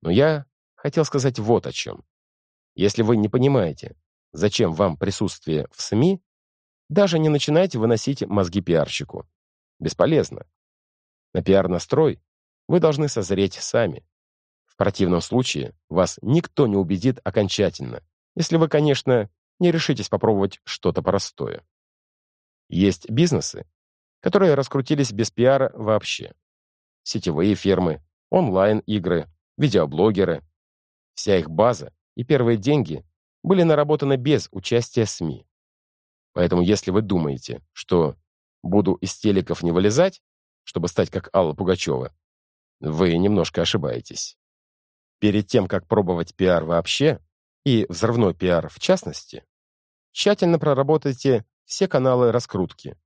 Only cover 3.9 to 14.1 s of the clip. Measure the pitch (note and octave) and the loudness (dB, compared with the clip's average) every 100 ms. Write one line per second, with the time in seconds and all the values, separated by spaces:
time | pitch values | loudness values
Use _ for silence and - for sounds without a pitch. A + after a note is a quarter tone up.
3.9 | - _ _ _ D2+ G2 - G#2 D#2+ G2 | -20 _ _ _ -2 -2 2 0 2 0
4.9 | D2 F#2+ - G2 - - D#2 - - - | 0 -4 -2 -4 -6 -4 -4 -4 -10 -4
5.9 | G#2 D#3 F#3+ _ _ _ _ _ _ _ | 0 2 0 _ _ _ _ _ _ _
6.9 | D#3 G3+ E3 D#3 D3 - D3+ F#3 A#2+ A2 | 2 2 2 2 2 2 2 2 0 0
7.9 | A#2 - C#3 - G2+ F2+ F#2+ F2 E2+ C#2+ | 0 0 -6 -2 -2 0 -2 0 0 0
8.9 | - C#2+ - - _ _ _ _ _ - | -4 -10 -14 -18 _ _ _ _ _ -8
9.9 | - G2+ D#3 F2 - - _ _ _ _ | 0 2 2 0 -6 -20 _ _ _ _
10.9 | _ _ _ _ F#2 F2+ G2 F#2 F2 - | _ _ _ _ -6 2 2 2 -2 -2
11.9 | - D#3 - _ _ _ _ _ E3+ D#3+ | 0 0 -2 _ _ _ _ _ 2 2
12.9 | C#3+ D3+ A#2 F#2+ F#2+ G2 - - A#2+ A2 | 2 -2 -4 -2 0 0 -2 -4 -2 -2
13.9 | C2 _ | -4 _